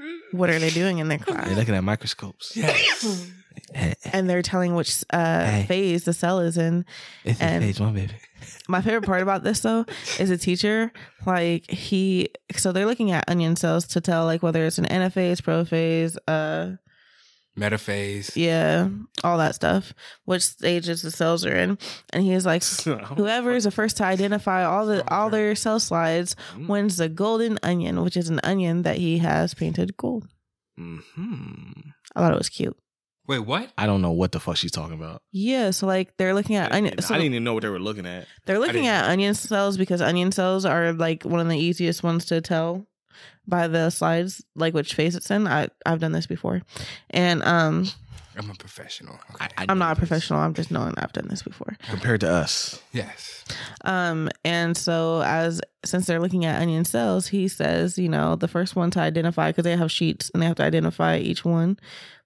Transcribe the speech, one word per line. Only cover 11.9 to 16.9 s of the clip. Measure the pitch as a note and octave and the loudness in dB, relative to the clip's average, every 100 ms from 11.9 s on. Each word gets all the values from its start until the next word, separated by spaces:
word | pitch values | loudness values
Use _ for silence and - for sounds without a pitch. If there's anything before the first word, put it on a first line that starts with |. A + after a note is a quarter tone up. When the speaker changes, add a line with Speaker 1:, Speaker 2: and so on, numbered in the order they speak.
| F#3+ F#3+ F#3 - - - - | 2 2 2 0 -6 -10 -2
Speaker 1:
so | F#3+ | 0
they're | F3+ G#3 | 2 2
looking | A#3+ G#3+ | 2 2
at | E3+ - | 2 2
onion | F3 E3 | 2 2
cells | E3+ E3+ E3 F3 | 2 2 2 0
to | - | 0
tell, | F3 E3 | 0 2
like, | E3 E3 | 2 2
whether | E3+ E3 D#3+ | 2 2 2
it's | E3 | 0
an | - | 0
anaphase, | F#3 F#3 F#3 F3+ F3 | 2 0 2 2 0
prophase, | - E3 E3 E3 E3 E3 E3 E3 - | 0 0 2 2 2 2 0 -2 -2
uh, | D#3 D#3 D#3+ F3 F#3 _ | -2 0 -4 -4 -8 _